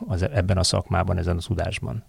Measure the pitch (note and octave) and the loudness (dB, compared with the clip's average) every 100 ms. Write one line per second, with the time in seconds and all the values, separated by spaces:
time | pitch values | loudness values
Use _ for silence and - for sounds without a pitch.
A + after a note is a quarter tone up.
0 | A#3+ F2 F#2 G#2+ F2+ F#2+ - G2+ - F2+ | -2 -2 0 2 2 2 2 0 0 0
1 | F2+ F2+ F2 E2+ - E2+ E2+ G2 - A2+ | 2 0 0 -2 -2 -2 -2 -4 -6 -8